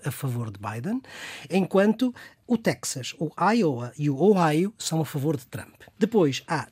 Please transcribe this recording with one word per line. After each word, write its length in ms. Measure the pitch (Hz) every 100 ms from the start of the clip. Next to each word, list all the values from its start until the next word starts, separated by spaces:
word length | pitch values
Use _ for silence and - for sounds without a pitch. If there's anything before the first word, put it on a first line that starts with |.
| 143
a 60 |
favor 400 | - 135 120 110
de 80 | 98
Biden, 420 | 107 113 160 254 - - - - -
enquanto 640 | 185 180 190 208 214 254 - - _ -
o 120 | 233
Texas, 580 | 196 139 - 135 117 -
o 120 | 156 - 180
Iowa 400 | 233 165 120 120 -
e 100 | 147
o 100 | 135
Ohio 520 | 190 190 160 151 196 -
são 240 | - 160
a 40 | 147
favor 300 | 147 143 143
de 120 | -
Trump. 340 | - - _ - -
Depois 460 | 190 220 151 127 -
há 200 | 190 -